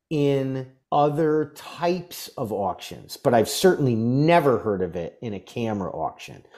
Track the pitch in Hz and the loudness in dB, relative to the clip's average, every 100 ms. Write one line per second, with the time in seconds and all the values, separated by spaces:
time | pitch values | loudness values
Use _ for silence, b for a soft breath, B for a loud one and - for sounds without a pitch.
0 | - 151 143 139 135 131 127 _ _ 147 | -6 -2 0 0 -2 -6 -10 _ _ 0
1 | 147 147 156 156 151 - - - 175 180 | 2 2 0 0 -2 -8 -18 -4 -2 -2
2 | - - - - 113 101 98 98 - 87 | -6 -16 -14 -8 -6 -4 -4 -6 -12 -16
3 | - - 135 120 104 - 185 170 135 110 | -16 -4 2 4 4 4 4 4 2 2
4 | 117 131 156 170 143 110 110 98 90 87 | 2 2 4 6 4 2 0 -2 -2 -4
5 | 82 - 120 98 - 120 113 104 90 80 | -8 -10 -10 -10 -10 -6 -4 -4 -6 -6
6 | 76 - - - - | -6 -8 -16 -20 -20